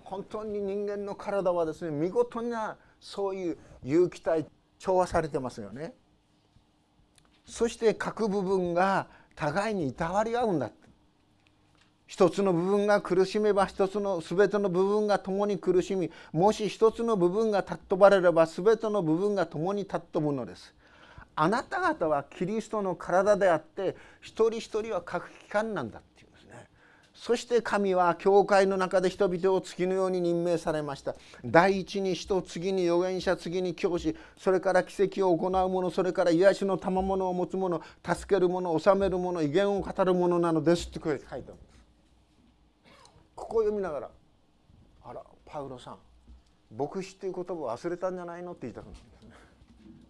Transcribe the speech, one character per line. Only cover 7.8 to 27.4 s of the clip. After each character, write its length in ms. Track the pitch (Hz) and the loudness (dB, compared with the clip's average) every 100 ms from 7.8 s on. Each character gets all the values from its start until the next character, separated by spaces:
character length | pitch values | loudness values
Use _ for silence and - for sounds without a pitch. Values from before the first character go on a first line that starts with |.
| 220 | 2
各 340 | - 175 - 214 | 2 -4 -2 -2
部 140 | 202 | 0
分 320 | 185 190 175 | 0 0 2
が 340 | 170 190 180 - - _ | 2 2 0 -4 -12 _
互 380 | - 151 180 220 | -6 -2 -2 -2
い 20 | |
に 140 | 202 135 | -2 -4
い 40 | |
た 200 | 123 170 | -4 -2
わ 120 | 196 | -2
り 120 | 226 233 | 0 0
合 80 | |
う 80 | 226 | 0
ん 40 | 160 | 0
だ。 120 | 113 - - _ _ _ _ _ _ _ _ _ _ _ - | -4 -8 -20 _ _ _ _ _ _ _ _ _ _ _ -14
一 220 | - 175 | 2 2
つ 140 | 190 | 4
の 100 | 196 | 2
部 100 | 170 | 2
分 240 | 185 202 208 | 2 2 2
が 120 | 208 | 2
苦 240 | - 180 | 2 2
し 140 | 185 214 | 2 2
め 140 | 214 | 2
ば、 140 | 196 185 | 2 0
一 200 | - 190 | 0 -2
つ 140 | 208 | -2
の、 200 | 202 175 | -4 -4
す 140 | - | -2
べ 140 | 175 202 | 2 2
て 100 | 208 | 2
の 100 | 202 | 0
部 160 | 175 | 0
分 220 | 196 208 208 | 2 0 0
が 140 | 190 | 0
共 260 | 196 196 208 | -2 -2 -2
に 120 | 185 | -2
苦 220 | 180 180 | 0 0
し 140 | 170 | 0
み、 160 | 190 156 - - | -2 -4 -8 -6
も 180 | 160 202 | 2 2
し 180 | 208 202 | 2 -4
一 220 | - 220 | 2 2
つ 140 | 233 | 2
の 120 | 233 208 | -2 2
部 120 | 175 | 2
分 240 | 208 220 | 2 0
が 100 | 196 | 0
尊 340 | - 170 - 190 | -2 -8 -4 6
ば 140 | 196 | 8
れ 100 | 196 | 8
れ 120 | 175 | 6
ば、 160 | 165 165 | 6 2
す 120 | - | 2
べ 140 | 196 220 | 2 2
て 120 | 220 | 2
の 120 | 208 | 0
部 140 | 156 | 0
分 220 | 165 208 196 | 0 0 0
が 100 | 165 | -2
共 260 | 151 175 | -4 -4
に 80 | 202 | -4
尊 380 | 190 165 - 175 | -4 -8 -4 -2
ぶ 120 | 151 | 0
の 120 | 135 | -2
で 120 | 110 - | -6 -12
す。 180 | - _ _ - - - - - | -20 _ _ -20 -20 -20 -12 0
あ 120 | 160 | 0
な 140 | 240 | 0
た 180 | - 381 | -2 -2
方 280 | 359 311 160 | -2 0 0
は 160 | 143 | 0
キ 220 | - - 180 | -2 -6 -4
リ 140 | 220 | -4
ス 80 | - | -4
ト 140 | 214 | -4
の 140 | 190 165 | -4 -6
体 400 | - 180 196 196 | 0 2 4 4
で 120 | 190 | 4
あ 80 | 156 | 2
っ 60 | |
て、 320 | - - 180 - - - | -2 -6 -4 -6 -14 -20
一 300 | - - 226 | -10 0 0
人 80 | 220 | 0
一 240 | - 214 | -6 -6
人 100 | 226 | -4
は 100 | 185 | -6
各 280 | - 175 - | -6 -8 -8
機 180 | - - | -18 -4
関 240 | 208 226 | -4 -2
な 100 | 185 | -4
ん 80 | 110 | -6
だ 80 | - | -10
っ 20 | - _ | -20 _
て 80 | |
い 20 | _ | _
う 40 | |
ん 20 | |
で 60 | - | -20
す 80 | - | -20
ね。 220 | - - _ _ _ _ | -20 -20 _ _ _ _
そ 220 | - - | -10 -2
し 80 | 240 | -2